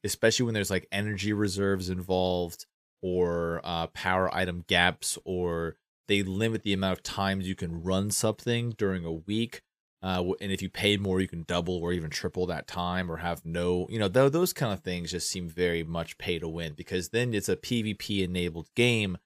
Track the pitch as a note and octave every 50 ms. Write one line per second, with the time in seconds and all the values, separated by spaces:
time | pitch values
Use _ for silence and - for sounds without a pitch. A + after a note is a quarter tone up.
0 | - G2+ - - - A2+ A2 - B2+ A#2 A2+ G#2+ G2 - G2 F#2 - _ - G2
1 | G#2 G#2+ G#2 F#2+ G2 G#2+ G#2+ G2+ G#2+ G2+ F2+ G2 G2 G2 G2 F#2 F#2+ F2+ F#2 F2+
2 | F2 F#2+ F#2 F#2 F#2 F#2 F2+ F2+ F2 E2+ - - - _ _ _ _ _ _ _
3 | - F#2 F2+ F2+ F2+ F2 E2+ E2+ E2+ E2+ E2+ E2 - E2+ F2 E2 E2 D#2+ _ -
4 | - F#2 F#2 F#2 F#2 F2 - F2 F#2+ F2+ F2 F2 E2+ - F#2 F2 F2 F2+ F2 -
5 | - - - - _ - F#2 F2+ F2+ F2 E2+ E2 E2 D#2+ D#2 _ _ _ _ _
6 | _ - G#2 G2+ G2 F#2+ F#2+ G2 A2+ A2+ A2+ G#2 - G#2 G2 F#2+ F#2+ F#2+ F#2 -
7 | _ - - - G2 G2 G2 G2 F#2 F#2 F#2+ - F#2+ E2+ E2+ E2 E2 F#2 F#2 F#2+
8 | G2 G#2+ G#2 - - A2 G#2+ - - A#2+ A#2+ A#2 A#2 A#2+ A2 - G#2+ G2 F#2+ F#2
9 | E2+ E2 E2 E2 D#2 G2 G#2 A2+ A#2 A#2 - - _ _ _ _ _ _ _ _
10 | F#2+ F#2 F#2 F2+ F2+ F2+ F#2 - F#2+ G2 F#2+ F#2 F#2+ F2+ - - - G2+ G#2 G2
11 | G2+ G2 F#2 F#2 F#2+ - - E2 D#2+ - F2 F2 F2 F2+ F2+ F2 E2 E2+ F2+ F2+
12 | D#2+ D#2 C#2+ - - F#2 - F#2 F2+ F2 F2 D2 - - - F#2 F2 F2+ F2+ F#2
13 | F#2 F2 D#2+ D#2+ F2 F2 E2+ E2 _ E2 E2 F2 F2 F2 F2+ F2+ F2+ - G#2+ A2+
14 | G#2 G2 F2+ B2+ C3+ C#3+ C#3 E3 F3+ F3 - - C#3+ A2+ G2+ F#2 _ F#2 F2+ F2+
15 | F2 E2 F2+ E2+ - - - F#2+ F2 E2 D#2+ F2 F2+ F2 E2+ E2+ E2 D#2 E2 E2+
16 | E2 - - _ - G2+ F2+ E2 E2 E2 D#2+ E2+ E2 D#2+ D2 - F2 - F#2 F#2
17 | E2+ - - A2+ B2 B2 A2+ G2+ - - F#2+ - - - B2+ A#2 G#2+ G#2+ G2+ -
18 | - - G#2 G2 F#2 E2+ F2+ F2+ F2 F2 D#2+ E2+ D#2+ _ _ - A#2+ B2 A#2+ A2
19 | G#2 F#2+ F2+ - _